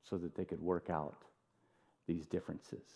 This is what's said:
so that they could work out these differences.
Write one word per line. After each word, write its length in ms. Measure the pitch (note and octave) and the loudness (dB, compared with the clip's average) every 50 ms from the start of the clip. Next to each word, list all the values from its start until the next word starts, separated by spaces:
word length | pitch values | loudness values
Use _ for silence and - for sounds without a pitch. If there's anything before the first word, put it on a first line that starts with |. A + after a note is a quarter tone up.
| _ - | _ 0
so 80 | - | 0
that 180 | F#2 F2 E2+ - | 0 0 -2 -2
they 100 | - F#2+ | -2 -2
could 160 | - - D#2+ | -2 -2 0
work 280 | D#2+ F2 F2+ E2+ - - | 2 4 4 4 4 2
out 340 | F2 D#2 D2+ D2 - - - - - _ _ _ _ _ _ _ _ _ _ _ _ _ _ | 0 2 2 0 -4 -10 -18 -20 -20 _ _ _ _ _ _ _ _ _ _ _ _ _ _
these 180 | - E2+ E2+ D#2 | 0 0 0 0
differences. 640 | - - F2+ - - F2 - - - - - - - - | 0 0 0 0 -2 -6 -6 -6 -8 -10 -10 -12 -16 -20